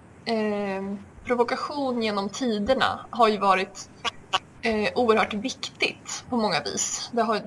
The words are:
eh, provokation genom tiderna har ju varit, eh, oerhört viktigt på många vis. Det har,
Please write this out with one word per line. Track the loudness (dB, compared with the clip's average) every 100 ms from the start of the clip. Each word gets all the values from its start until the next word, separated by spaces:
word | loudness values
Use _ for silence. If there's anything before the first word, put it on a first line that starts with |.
| -20 -10
eh, | -2 0 0 -2 -2 -4 -6 -8 -12 -10
provokation | -2 0 0 -2 -4 -2 -2 0
genom | 0 0 -4
tiderna | -2 -2 0 2 2 2 -2 -4
har | 4 4
ju | 4
varit, | 4 4 2 -6 -18 -8 -8 -8 -4 -4 -4 -4
eh, | 0 0 0
oerhört | 2 4 4 2
viktigt | -2 -6 -6 -10 -4 -4 -4 -10 -12 -4
på | 0
många | 0 0
vis. | -2 -4 -4 -4 -4
Det | 0
har, | 0 0